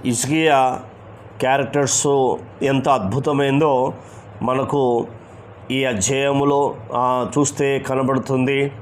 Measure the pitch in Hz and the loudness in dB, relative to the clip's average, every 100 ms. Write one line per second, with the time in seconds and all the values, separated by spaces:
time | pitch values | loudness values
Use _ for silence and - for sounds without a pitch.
0 | 131 117 127 156 160 139 131 - - - | 0 -2 0 2 4 4 4 0 -10 -18
1 | - - - - 127 135 127 143 135 - | -20 -20 -18 -4 2 2 2 0 2 2
2 | 143 139 127 - - - 139 135 135 131 | 2 4 2 0 -8 -4 0 2 2 2
3 | 95 127 143 139 139 139 156 127 131 - | 2 -2 0 0 2 4 4 2 0 -4
4 | - - - - 120 131 131 143 131 117 | -16 -20 -20 -6 -2 -2 0 0 2 2
5 | - - - - - - - 131 131 110 | -2 -12 -20 -20 -20 -20 -4 0 0 0
6 | 98 135 139 139 143 143 143 - - 120 | 0 0 2 2 2 2 0 -4 -6 -2
7 | 127 127 117 147 139 - 139 139 135 131 | 0 0 0 0 0 0 0 0 -2 -2
8 | 131 131 - 131 127 139 139 139 | 0 -2 0 0 2 0 -2 -4